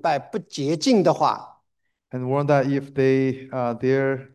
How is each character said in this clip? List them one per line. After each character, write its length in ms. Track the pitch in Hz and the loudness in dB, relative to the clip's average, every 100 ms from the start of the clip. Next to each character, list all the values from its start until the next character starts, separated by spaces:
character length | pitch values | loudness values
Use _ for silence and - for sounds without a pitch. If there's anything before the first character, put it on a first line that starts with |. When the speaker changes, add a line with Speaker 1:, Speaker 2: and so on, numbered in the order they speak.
Speaker 1:
拜 180 | 165 143 | -2 -2
不 200 | - 214 | -4 -10
洁 360 | - - 139 160 | -10 -6 -4 -2
净 260 | 269 226 | 2 4
的 100 | 165 | 4
话， 480 | 123 143 107 - - _ _ _ _ - | 2 0 -2 -8 -20 _ _ _ _ -12
Speaker 2:
And 180 | 127 127 | -8 -2
warn 180 | 139 143 | -2 2
that 200 | 143 135 | 2 2
if 280 | 139 139 | -2 -4
they, 560 | 139 135 135 135 135 135 | 0 2 2 0 -4 -8
uh, 240 | 131 120 113 | -6 -4 -2
their, 500 | 131 135 135 135 135 | 0 0 0 -4 -10